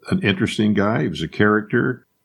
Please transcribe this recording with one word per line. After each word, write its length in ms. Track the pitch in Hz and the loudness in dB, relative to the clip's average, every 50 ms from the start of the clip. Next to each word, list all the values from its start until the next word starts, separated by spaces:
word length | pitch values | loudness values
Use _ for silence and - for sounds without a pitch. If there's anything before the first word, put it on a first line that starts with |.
| _ - | _ -4
an 100 | - 92 | -4 0
interesting 520 | 95 104 95 - 117 101 - - 107 107 104 | 0 0 0 0 0 -2 0 0 0 0 2
guy. 300 | 98 98 104 113 143 156 | 2 0 0 0 -2 -2
He 40 | 117 | -4
was 140 | 80 76 | -4 -6
a 80 | 82 78 | -8 -8
character, 760 | - - 104 104 107 107 104 - - 120 135 135 127 - _ _ _ _ | 0 2 2 4 4 2 0 0 -2 -2 0 0 -4 -6 _ _ _ _